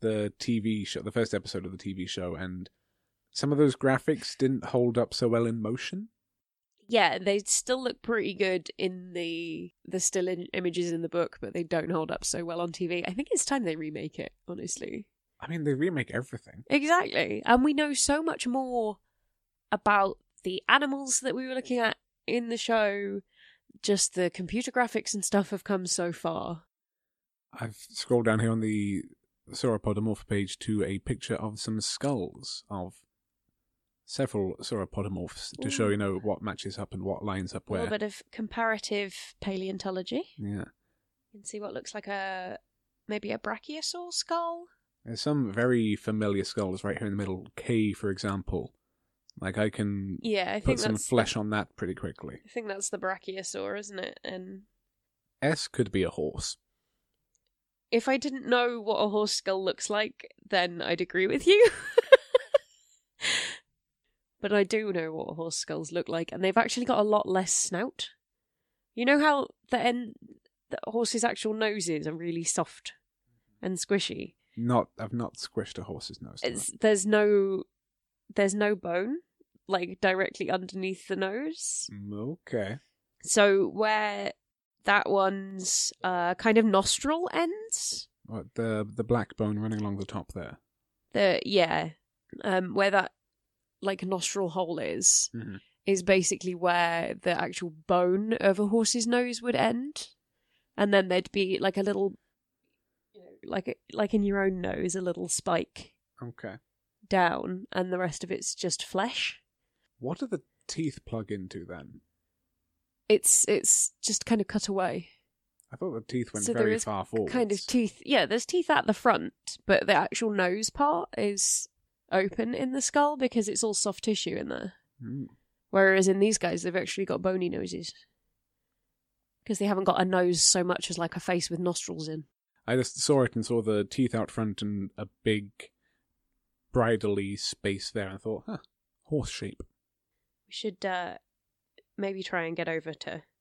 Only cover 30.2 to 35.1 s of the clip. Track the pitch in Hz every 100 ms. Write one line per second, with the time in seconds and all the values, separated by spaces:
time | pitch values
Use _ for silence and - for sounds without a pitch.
30.2 | - 104 98 - - 107 95 98 - 127
31.2 | - 110 110 107 - 110 - - 143 135
32.2 | 87 - - - - 101 92 - _ _
33.2 | _ _ _ _ _ _ _ _ - -
34.2 | 135 107 95 - - 113 92 - 98